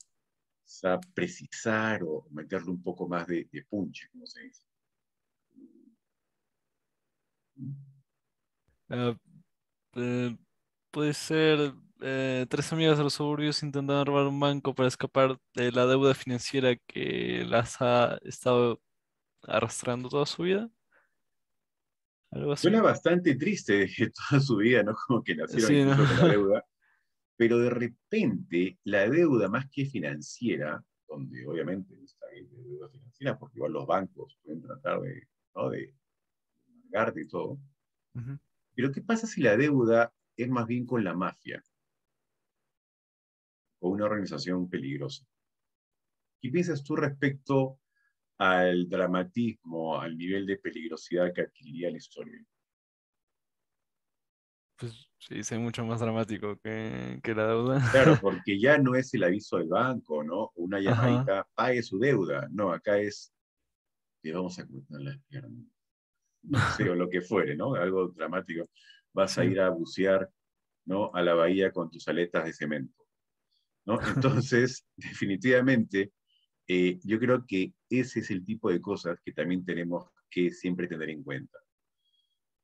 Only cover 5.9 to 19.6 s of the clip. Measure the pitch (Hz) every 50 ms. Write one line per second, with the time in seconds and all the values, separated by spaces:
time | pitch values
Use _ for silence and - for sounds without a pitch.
5.9 | 226 _ _ _ _ _ _ _ _ _ _ _ _ _ _ _ _ _ _ _
6.9 | _ _ _ _ _ _ _ _ _ _ _ _ _ 135 131 135 139 - - -
7.9 | _ _ _ _ _ _ _ _ _ _ _ _ _ _ _ _ _ _ _ -
8.9 | - 123 123 120 117 - _ _ - - _ _ _ _ _ _ _ _ _ _
9.9 | - 123 123 123 123 123 123 123 117 - _ _ _ _ _ _ _ _ _ _
10.9 | - 151 151 151 147 - - - 160 160 156 156 156 147 147 143 127 120 - _
11.9 | _ _ 127 131 135 131 131 131 131 131 127 123 - 147 143 - 165 160 160 160
12.9 | 151 147 147 143 - - 151 147 147 147 147 151 147 - - 147 135 143 139 139
13.9 | 139 143 139 139 143 143 139 139 139 143 143 143 143 139 - 139 127 - 131 127
14.9 | - - - - - 135 135 131 131 127 _ _ _ - 123 123 120 123 123 127
15.9 | 131 135 135 139 127 - - 131 127 120 - - - 139 131 127 123 - _ -
16.9 | - - - 139 - 123 117 120 123 120 120 117 117 117 117 - - - 131 120
17.9 | 120 120 120 120 - - - - - - - 127 123 123 120 120 113 - _ _
18.9 | _ _ _ _ _ _ _ _ _ _ - - - 110